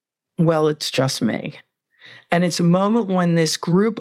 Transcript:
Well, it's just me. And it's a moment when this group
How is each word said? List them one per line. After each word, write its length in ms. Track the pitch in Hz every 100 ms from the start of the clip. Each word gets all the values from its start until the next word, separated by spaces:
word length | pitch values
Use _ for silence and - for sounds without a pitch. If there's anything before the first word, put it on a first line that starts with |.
| _ _ _ -
Well, 300 | 165 156 156
it's 220 | 151 -
just 320 | - 131 -
me. 320 | 113 - - - _ _ _ _ - - -
And 140 | 175
it's 160 | 175 -
a 40 |
moment 420 | 170 180 202 233 190
when 260 | 185 175
this 220 | 165 156 -
group 440 | - 180 220 220